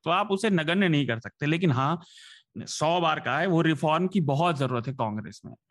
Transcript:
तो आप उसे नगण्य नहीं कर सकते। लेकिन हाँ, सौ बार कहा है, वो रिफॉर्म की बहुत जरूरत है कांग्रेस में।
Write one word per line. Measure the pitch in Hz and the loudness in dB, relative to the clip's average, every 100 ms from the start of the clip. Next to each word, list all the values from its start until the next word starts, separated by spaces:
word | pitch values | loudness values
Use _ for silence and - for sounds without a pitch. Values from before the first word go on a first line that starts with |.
तो | 156 | -2
आप | 180 208 | 0 0
उसे | 196 220 | 0 2
नगण्य | 180 156 185 185 | 0 2 2 2
नहीं | 147 120 | 2 0
कर | 113 | -4
सकते। | 101 - 147 | -6 -6 -2
लेकिन | 160 185 | 0 2
हाँ, | 127 139 170 - - - - _ - | 2 0 -2 -8 -20 -20 -20 _ -16
सौ | - - 156 175 | -12 -2 0 2
बार | 165 156 | 0 0
कहा | 127 143 | -2 -2
है, | 190 | 2
वो | 165 | 2
रिफॉर्म | 165 151 156 160 185 | 2 2 2 2 2
की | 202 | 0
बहुत | 143 139 175 143 | 0 2 0 0
जरूरत | 131 127 123 | -2 -2 -4
है | |
कांग्रेस | 131 113 107 92 - - | -4 -4 -6 -10 -16 -20
में। | - _ | -20 _